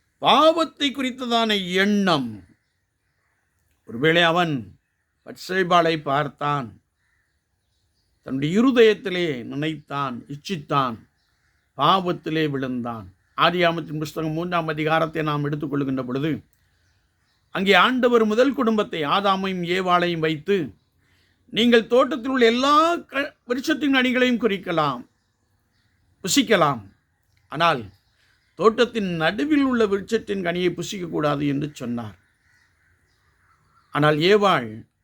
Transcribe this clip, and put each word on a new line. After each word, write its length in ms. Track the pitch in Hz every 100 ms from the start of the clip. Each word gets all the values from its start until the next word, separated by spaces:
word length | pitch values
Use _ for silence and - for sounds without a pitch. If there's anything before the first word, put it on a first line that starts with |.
| _ _
பாவத்தை 760 | 147 247 320 330 311 - 285
குறித்ததான 800 | 269 254 262 240 233 226 202 180
எண்ணம். 720 | 185 202 208 190 151 117 101 - _ _ _ _ _ _ _ _ _ _ _ _ _
ஒருவேளை 380 | - 113 156 170
அவன் 560 | 170 175 165 135 95 - _ _ _ _
பத்சேபாளை 800 | - - - 190 175 175 165 160
பார்த்தான், 800 | 147 139 143 - 147 143 113 95 _ _ _ _ _ _ _ _ _ _ _ _ _ _
தன்னுடைய 380 | - 131 151 196
இருதயத்திலே 840 | 262 233 220 196 190 180 170 123
நினைத்தான், 800 | 117 135 156 151 - 143 135 117 -
இச்சித்தான், 680 | 143 - 180 147 143 127 110 - _ _ _ _ _ _ -
பாவத்திலே 720 | 147 190 180 175 160 156 151
விழுந்தான். 640 | 135 131 123 120 113 92 _ _ -
ஆதியாகமத்தின் 640 | 165 175 170 165 156 151
புஸ்தகம் 340 | 151 165 160
மூன்றாம் 340 | 160 180 175 160
அதிகாரத்தை 560 | 156 156 160 160 160
நாம் 280 | 151 147 147
எடுத்துக்கொள்கின்ற 520 | 151 143 143 135 131
பொழுது, 400 | 123 135 156 120 - _ _ _ _ _ _ _ _ _ _
அங்கே 220 | 165 190
ஆண்டவர் 520 | 180 214 254 247 233
முதல் 280 | 214 220 269
குடும்பத்தை, 520 | 269 226 214 196 165
ஆதாமையும் 580 | 143 185 196 190 190 185
ஏவாளையும் 560 | 170 185 185 175 175 165
வைத்து, 560 | 156 156 190 196 127 - _ _ _ _ _ _ _
"நீங்கள் 400 | - 240 233 175
தோட்டத்தில் 440 | 240 277 277 254
உள்ள 160 | 262 226
எல்லா 500 | 240 277 294 330 349
க-, 400 | - 269 294 - -
விருட்சத்தின் 480 | 254 302 294 285
கனிகளையும் 460 | 269 254 247 254 226
குறிக்கலாம், 680 | 226 196 185 160 151 247 - _ _ _ _ _ _ _ _ _ _ _
புசிக்கலாம், 580 | 185 285 214 190 151 120 98 _ _ _ _ _ _
ஆனால் 360 | 139 170 135 95 - _ _ _ _ _
தோட்டத்தின் 640 | - 208 226 233 226 190 165
நடுவில் 460 | 160 214 294 294
உள்ள 240 | 269 240 208
விருட்சத்தின் 560 | 196 - 220 220 196
கனியை 280 | 170 175 180
புசிக்கக்கூடாது" 800 | 175 170 202 170 165 151 143 143
என்று 220 | 139 147
சொன்னார். 460 | - 120 120 110 95 _ _ _ _ _ _ _ _ _ _ _ _ _ _ _ _ _
ஆனால் 260 | 147 151 151
ஏவாள் 760 | 175 208 202 151 113 110 - _